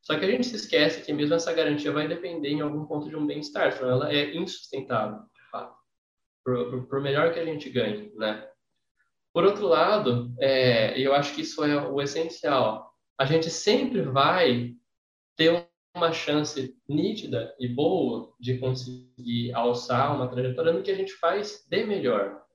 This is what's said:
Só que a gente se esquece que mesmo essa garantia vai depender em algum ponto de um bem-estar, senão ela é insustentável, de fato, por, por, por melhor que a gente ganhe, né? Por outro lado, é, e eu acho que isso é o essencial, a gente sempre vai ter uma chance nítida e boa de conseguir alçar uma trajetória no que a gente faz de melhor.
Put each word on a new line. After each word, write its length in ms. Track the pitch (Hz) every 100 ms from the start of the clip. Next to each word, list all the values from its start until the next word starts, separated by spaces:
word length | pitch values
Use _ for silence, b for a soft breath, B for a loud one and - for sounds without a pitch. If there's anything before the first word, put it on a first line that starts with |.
Só 160 | - 151
que 60 | 190
a 40 |
gente 160 | 254 247
se 100 | 214
esquece 440 | - 156 196 -
que 140 | -
mesmo 200 | 147 147
essa 160 | 165 170
garantia 400 | 165 151 147 147
vai 160 | 143 151
depender 440 | 170 175 165 143
em 100 | 151
algum 240 | 147 151
ponto 240 | 151 151 151
de 80 | 156
um 100 | 147
bem-estar, 460 | 147 147 - 139
senão 180 | - 127
ela 220 | 127 147
é 240 | 147 147 165
insustentável, 840 | 190 - - 139 127 117 107 104 -
de 160 | _ _
fato, 240 | 104 - - _ _ _ _ _ _
por, 260 | - 123 120
por, 160 | 127 127
por 140 | 139
melhor 320 | 139 139 165
que 80 | 165
a 40 |
gente 260 | 160 151 131
ganhe, 420 | 120 107 104 104
né? 320 | 110 107 107 - _ _ _ _ _ _ _ _
Por 120 | 170
outro 220 | 185 208 196
lado, 640 | 160 175 214 135 120 - -
é, 600 | 135 131 127 117 110 -
e 40 |
eu 120 | 135
acho 200 | 143 147
que 60 | -
isso 240 | 160 -
é 240 | 147 143 135
o 140 | 139
essencial, 920 | 143 165 165 - 156 135 110 - - _ _ -
a 80 |
gente 240 | 135 160 165
sempre 540 | - - 247 262 220
vai 720 | 147 135 147 185 156 120 120 - _ _ _ _ _ _
ter 300 | 160 170 170 _ _ 180
uma 160 | 170
chance 640 | 165 - 147 147 139 123 - -
nítida 680 | 147 196 - - - - -
e 80 | 123
boa 640 | 123 160 185 127 117 - _
de 200 | 123 127
conseguir 960 | 131 127 - - - - 120 120 120
alçar 600 | 117 120 120 - 123 143
uma 140 | 139 123
trajetória 440 | 123 127 127 165
no 100 | 180
que 80 | 196
a 60 | 190
gente 180 | 190
faz 500 | - 170 196 208 - _
de 140 | 185
melhor. 580 | 226 196 131 107 98 - _